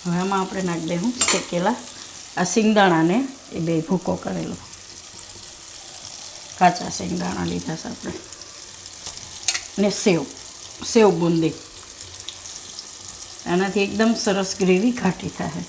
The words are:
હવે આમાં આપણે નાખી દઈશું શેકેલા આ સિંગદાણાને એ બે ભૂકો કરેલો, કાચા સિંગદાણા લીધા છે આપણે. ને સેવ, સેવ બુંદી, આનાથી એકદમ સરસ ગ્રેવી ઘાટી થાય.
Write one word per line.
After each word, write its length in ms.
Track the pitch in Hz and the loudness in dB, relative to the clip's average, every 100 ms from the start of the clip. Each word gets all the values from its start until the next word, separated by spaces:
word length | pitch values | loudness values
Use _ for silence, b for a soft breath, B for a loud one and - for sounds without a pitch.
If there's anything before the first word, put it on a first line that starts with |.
હવે 140 | 180 175 | 0 0
આમાં 240 | 190 196 | 2 0
આપણે 200 | 190 190 | 0 -2
નાખી 280 | 185 165 165 | -2 -2 -2
દઈશું 240 | 175 214 247 - | 0 0 2 2
શેકેલા 460 | 185 - 175 190 247 - B B B - - | 2 2 2 2 0 -6 B B B -10 -2
આ 100 | 180 | 2
સિંગદાણાને 640 | - 214 214 196 160 160 208 269 - - | 4 6 8 8 8 6 4 0 -6 -10
એ 80 | - | -4
બે 140 | 165 165 | 0 0
ભૂકો 340 | 160 180 - 180 | 2 0 0 -2
કરેલો, 420 | 196 185 160 - - - - - - - - - - - - - - - - - - - - - | -2 -4 -4 -8 -12 -16 -16 -16 -14 -14 -14 -14 -14 -14 -14 -12 -12 -12 -12 -10 -12 -12 -12 4
કાચા 320 | 180 - - - | 4 6 -4 -4
સિંગદાણા 480 | 180 180 180 175 175 | -2 -2 -2 -2 -2
લીધા 300 | 175 - 160 | -2 -4 -6
છે 120 | - | -6
આપણે. 260 | - - - - - - - - - - - - - - - - - - - | -8 -8 -8 -10 -14 -14 -16 -14 -14 -12 -8 -8 -8 -12 -6 -4 -4 -4 0
ને 120 | 202 | 2
સેવ, 300 | 190 220 170 139 - - - - - - | 4 4 4 0 -10 -14 -14 -14 -8 2
સેવ 160 | 233 208 | 8 8
બુંદી, 420 | 170 170 165 160 - - - - - - - - - - - - - - - - - - - - | 8 4 4 2 0 -12 -16 -14 -12 -12 -10 -12 -10 -12 -12 -12 -12 -12 -14 -14 -12 -12 -10 0
આનાથી 320 | 175 196 196 196 | 2 2 2 0
એકદમ 240 | 202 226 220 | 4 4 4
સરસ 280 | 214 196 190 - | 2 2 0 2
ગ્રેવી 320 | 185 185 240 | 6 6 6
ઘાટી 420 | 240 185 170 170 - | 4 0 0 -6 -4
થાય. 260 | 170 160 | -4 -4